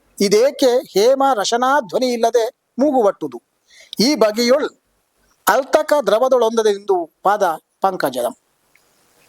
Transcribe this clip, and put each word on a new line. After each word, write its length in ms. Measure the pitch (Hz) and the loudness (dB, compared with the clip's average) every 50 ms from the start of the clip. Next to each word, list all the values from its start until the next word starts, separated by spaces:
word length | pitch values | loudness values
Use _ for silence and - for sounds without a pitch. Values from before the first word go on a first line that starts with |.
| _ _ _ - | _ _ _ -4
ಇದೇಕೆ 460 | 196 202 190 214 247 285 285 - 285 | -2 2 2 4 2 2 0 2 0
ಹೇಮ 560 | 247 233 254 320 - - 185 208 247 269 269 269 277 262 | 2 2 0 -2 -2 -2 0 2 2 2 2 2 0 0
ರಶನಾ 460 | 214 185 - 226 240 254 262 277 302 | 0 -2 -2 -2 -2 0 0 0 0
ಧ್ವನಿ 320 | 247 180 - 220 254 254 240 | -2 -2 -4 -4 -2 -2 -2
ಇಲ್ಲದೆ 380 | 233 226 233 226 240 220 - - _ _ _ - - | 0 -2 0 0 0 -2 -2 -6 _ _ _ -4 -2
ಮೂಗು 240 | 262 302 269 262 220 | -2 0 2 2 2
ಬಟ್ಟುದು. 400 | 202 - - 160 139 120 117 _ _ _ _ _ _ _ - - - - - | 0 0 -2 -8 -12 -12 -14 _ _ _ _ _ _ _ -20 -20 -16 -4 -2
ಈ 140 | 196 269 302 | 0 0 2
ಬಗೆಯೊಳ್ 540 | 226 220 208 208 220 240 240 254 302 262 - - _ _ _ _ _ _ _ _ _ _ _ _ _ - - | 2 2 0 2 0 0 2 2 0 0 -4 -8 _ _ _ _ _ _ _ _ _ _ _ _ _ -2 0
ಅಲ್ತಕ 440 | 202 247 277 269 - 311 302 - 302 294 240 | 0 0 0 0 -2 -2 0 2 0 0 0
ದ್ರವದೊಳೊಂದದೆ 640 | 196 196 220 254 262 262 254 226 226 233 226 214 214 | 0 0 2 2 2 2 2 2 0 0 0 0 0
ಇಂದು 400 | 202 196 202 202 196 - 339 - _ _ - | 0 -2 -2 -2 -2 -2 -2 -6 _ _ -2
ಪಾದ 200 | 185 208 208 196 175 160 160 _ _ _ - | -2 0 0 0 -2 -2 -4 _ _ _ -4
ಪಂಕಜದಂ." 540 | - 190 185 175 - 143 123 127 120 120 - _ _ _ _ _ _ _ _ _ _ _ _ _ _ _ _ _ _ | -4 -4 -4 -2 -4 -4 -4 -4 -6 -6 -6 _ _ _ _ _ _ _ _ _ _ _ _ _ _ _ _ _ _